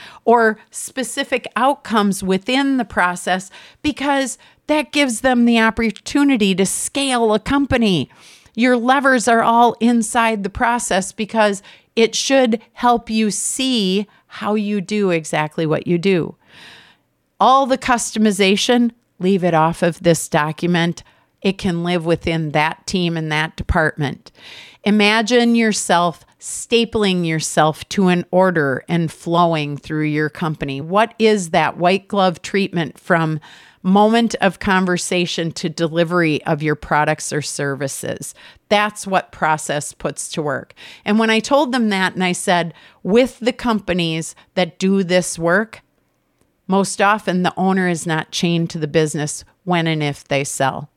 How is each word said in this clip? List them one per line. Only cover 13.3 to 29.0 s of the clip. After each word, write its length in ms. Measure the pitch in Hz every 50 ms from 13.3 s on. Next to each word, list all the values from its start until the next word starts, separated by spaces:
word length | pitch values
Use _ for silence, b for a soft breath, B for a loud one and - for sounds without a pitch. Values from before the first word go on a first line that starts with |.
see 800 | 190 - - - - - 262 262 254 226 202 185 185 202 208 b b b b
how 300 | b - - 220 208 208
you 240 | 220 208 208 208 202
do 300 | 175 - 214 214 202 185
exactly 540 | 170 165 156 - - 156 151 151 - - 165
what 220 | 151 156 - -
you 120 | - 175 175
do. 360 | 160 196 190 170 147 - - _ B B B B B B B B B B B B B _ _ _ _ _ _ _
All 260 | 196 233 262 269 277
the 140 | 240 262 262
customization, 1120 | - - 247 226 - - - 220 214 214 196 185 202 190 208 202 - - 247 247 240 233 - _ _ _ _ _
leave 240 | 180 185 196 185 175
it 100 | 175 165
off 280 | 160 156 165 165 - 185
of 200 | 175 156 - -
this 260 | 170 165 - - -
document. 760 | - 160 147 156 156 - - 175 175 170 170 175 165 - b b b b b b b _ -
It 160 | 196 190 196
can 260 | - 196 170 170 170
live 200 | 175 180 175 160
within 460 | 170 165 160 - 175 165 160 160 151
that 360 | 143 156 151 160 165 - _ -
team 280 | - 185 175 170 165
and 140 | 165 160 156
that 260 | 151 151 156 160 -
department. 760 | - 160 - - 175 156 151 - - 147 131 - - _ - B B B B B B B B B B -
Imagine 720 | 208 208 214 208 208 214 226 226 196 247 240 240 233 233
yourself 680 | 233 226 220 196 - - - 185 170 175 175 156 - - b b b
stapling 840 | - - - - - - 240 233 233 226 - 220 208 196 185 180 170
yourself 640 | 165 160 156 - - - 175 151 156 147 - - -
to 180 | - 202 190 180
an 160 | 180 175 175 - -
order 500 | 185 185 185 175 156 147 139 127 - - -
and 240 | 170 170